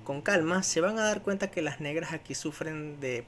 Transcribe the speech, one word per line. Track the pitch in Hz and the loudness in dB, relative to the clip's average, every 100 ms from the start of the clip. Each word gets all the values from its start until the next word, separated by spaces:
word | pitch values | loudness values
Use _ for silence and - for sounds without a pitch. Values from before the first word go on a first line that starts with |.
con | - 139 | -6 -2
calma, | 151 196 160 185 | 4 4 4 2
se | 196 160 | 2 4
van | 180 220 | 4 4
a | |
dar | 214 208 | 2 2
cuenta | 202 196 196 | 0 0 0
que | - | -2
las | 151 - | -2 -2
negras | 147 156 156 | -2 -2 -2
aquí | - - 135 | -6 -6 -6
sufren | 156 151 160 156 151 147 | -6 -6 -6 -6 -8 -6
de | 131 120 | -4 -4